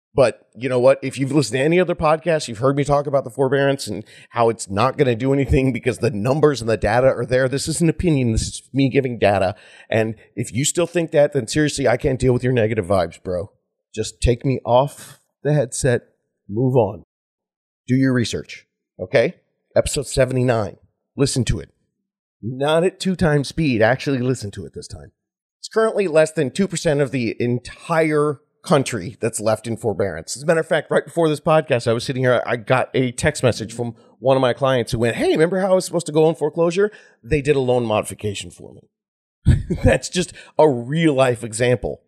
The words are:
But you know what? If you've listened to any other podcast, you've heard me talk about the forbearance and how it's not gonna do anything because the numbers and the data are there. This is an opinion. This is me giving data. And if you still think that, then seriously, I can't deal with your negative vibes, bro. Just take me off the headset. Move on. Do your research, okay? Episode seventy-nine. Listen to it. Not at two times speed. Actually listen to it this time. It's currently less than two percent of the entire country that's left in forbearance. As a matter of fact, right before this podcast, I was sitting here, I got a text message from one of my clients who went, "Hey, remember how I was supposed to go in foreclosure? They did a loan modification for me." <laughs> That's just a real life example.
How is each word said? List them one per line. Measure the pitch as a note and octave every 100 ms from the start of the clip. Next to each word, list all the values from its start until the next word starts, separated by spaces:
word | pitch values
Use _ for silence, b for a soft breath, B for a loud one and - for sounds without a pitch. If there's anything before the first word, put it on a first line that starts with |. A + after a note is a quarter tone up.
| _ -
But | A#2+ - _ A2
you | B2
know | B2+
what? | B2+ C#3
If | C3+ B2
you've | C3+
listened | D3+ A#2+ C3
to |
any | D3+ F3
other | F3 E3+
podcast, | D#3 D#3+ F3+ D#3 -
you've | G#2
heard | C3 C#3+
me |
talk | C#3+ C#3+ C#3+
about | C3+
the | B2+
forbearance | C3+ C3 C#3 C#3 C3+ G#2+
and | G2 - B B
how | A#2+ A#2
it's | A2 -
not | G2 B2+ C3
gonna | C3 A2
do | C3+
anything | C#3 C3 C#3 C3+
because | A#2 B2+ G#2
the | A2+
numbers | G#2 A#2+ D3+ D3+ B2
and | A2+
the | A2
data | G#2 A#2 C3
are | A#2 -
there. | B2+ C3
This | C3+ -
is | D3
an | E3
opinion. | - F3+ C#3 A#2+
This | A2
is | G#2+ - -
me | C3 C3+
giving | C3+ B2+ A2+
data. | G2+ G2 F#2+ - B B B
And | A2 A2+ A2 b -
if | -
you | G#2 D3+
still | F3 E3+
think | F3 E3
that, | D#3 D3
then | C#3 A2
seriously, | D3+ D3 - A#2+
I | B2
can't | C#3+ C3
deal | B2+
with | A#2+
your | B2
negative | B2 G#2+ A2 F2
vibes, | A2 E2+ -
bro. | F#2+ F2+ G#2 _ _ _ _
Just | G#2+ G#2+ -
take | C3 B2 C#3+
me | B2+
off | - B2 C#3+ - - - _ _
the | C#3+
headset. | D3 A#2+ - C3+ A#2+ - _ _ _ -
Move | G#2 C3 C3
on. | G#2 F#2+ - _ _ _ _ _ _ _ -
Do | C3
your | C3+
research, | B2 G#2+ E2 - - _ _ _ -
okay? | F#2 B2+ C#3+ - _ _ _ -
Episode | - D3 C3
seventy-nine. | - B2+ B2+ B2 A2+ G2+ - _ _ _ -
Listen | C#3 C3 A2
to | E2
it. | C2 _ _ _ _ _ _ _
Not | G#2 B2+ C#3+ E3
at | F#3 -
two | F#3+ F3+
times | E3+ D3 C3
speed. | - D#3 A2+
Actually | A2 C3+ D3+ C3+
listen | B2+ B2+ G2+
to | G#2 C#2
it | -
this | -
time. | D#2 C#2+ _ _ _ _ _
It's | -
currently | A3 A3 G#3 F#3
less | D#3 D#3
than | E3 C3
two | F#3 F#3+
percent | E3 E3+ C#3+
of | C#3
the | C3 A2+ -
entire | A#2+ B2 - - - E3 D#3+ D3+ D3 C#3 _ _
country | - D3+ - A2+ F2 -
that's | A2+ -
left | G#2+ A2 A#2
in | A2
forbearance. | A#2 F#2+ G2 E2 - A2+
As |
a | D3+
matter | G3
of | -
fact, | D#3+ -
right | D3
before | - E3+ D#3+
this | D3+
podcast, | F3 D#3 C#3+ A#2+ A#2+
I |
was | A#2 -
sitting | B2+
here, | B2+ A#2 -
I | A#2+
got | G#2 B2+ -
a | B2+ B2+
text | - D#3 -
message | B2 - G#2+
from | - A#2+ A2+ b b
one | B2 C3
of |
my | B2+
clients | A#2 C3+ C3 A2
who | A#2
went, | A#2+ D#3
"Hey, | F4
remember | D#4 E3+ F#3
how | F#3+
I | F#3
was | -
supposed | E3+ D#3+
to |
go | D#3 D#3+
in | E3
foreclosure? | D3+ E3+ F3 F3 G#3 B B B
They | A#2 D3
did | C3+ C#3
a |
loan | C3 B2 A2+
modification | G#2+ - G2 G#2+ F#2+ F2
for | - G1+
me." | - _ _ _ _ _ _ - - - E3+
<laughs> |
That's | - - -
just | F3+ E3+ B B -
a | D#3
real | A#2+ A#2+ D#3+ E3
life | C3 C3 A#2
example. | A#2 G#2+ B2 B2 D2+ B1+